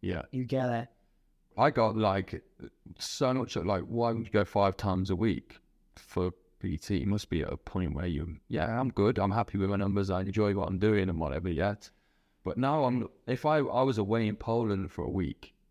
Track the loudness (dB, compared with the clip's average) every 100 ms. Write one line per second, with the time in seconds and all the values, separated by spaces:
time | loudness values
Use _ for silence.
0 | -6 -4 -6 -6 -2 -2 0 -2 -4 _
1 | _ _ _ _ _ 2 4 6 2 4
2 | 2 2 -2 -6 -12 -20 -20 _ -20 -12
3 | -10 0 2 2 -2 -2 0 0 -2 -2
4 | 0 0 0 0 2 2 2 2 0 0
5 | 0 2 2 0 -4 -18 _ _ _ -20
6 | -8 -2 -2 -4 _ _ -6 -6 -2 -2
7 | 0 -2 -2 -2 -2 -6 -6 -4 -2 -2
8 | -2 -4 -6 -10 -8 -4 -2 -2 -2 2
9 | 2 2 0 0 -2 0 0 0 0 0
10 | 0 -2 -2 0 2 2 -2 0 2 2
11 | 2 0 -2 -4 -2 0 0 -2 -10 _
12 | _ _ _ _ -8 -2 0 2 2 0
13 | -4 -8 -4 -2 2 2 2 2 2 2
14 | 2 2 0 -2 0 0 2 0 -2 -4
15 | -4 -2 -2 -4 -12 _ _